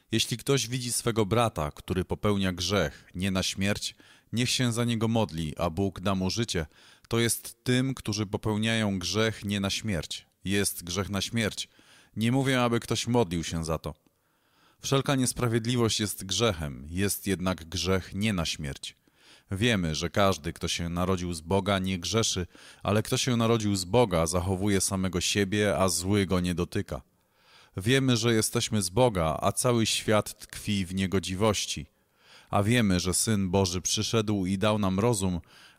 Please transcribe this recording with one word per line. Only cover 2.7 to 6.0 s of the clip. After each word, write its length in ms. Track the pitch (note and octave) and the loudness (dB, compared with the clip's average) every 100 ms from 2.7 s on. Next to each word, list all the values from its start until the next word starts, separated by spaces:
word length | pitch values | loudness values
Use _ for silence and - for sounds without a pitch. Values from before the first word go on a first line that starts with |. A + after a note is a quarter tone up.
| G2+ D#2 - - - | 0 0 -4 -12 -4
nie 160 | G2 | -2
na 120 | F#2+ | 0
śmierć, 520 | F2+ - G2 G#2 - - - - _ | -2 0 -2 -2 -4 -10 -18 -20 _
niech 160 | A2 B2 | -2 0
się 220 | - B2+ | 0 0
za 140 | A2+ A#2+ | 0 0
niego 220 | A#2 A2+ | 0 2
modli, 500 | A2+ G2+ D#2+ D#2+ - | 2 0 -2 -4 -2
a 120 | E2+ | -2
Bóg 300 | E2 G2 | 0 -2
da 160 | - | -2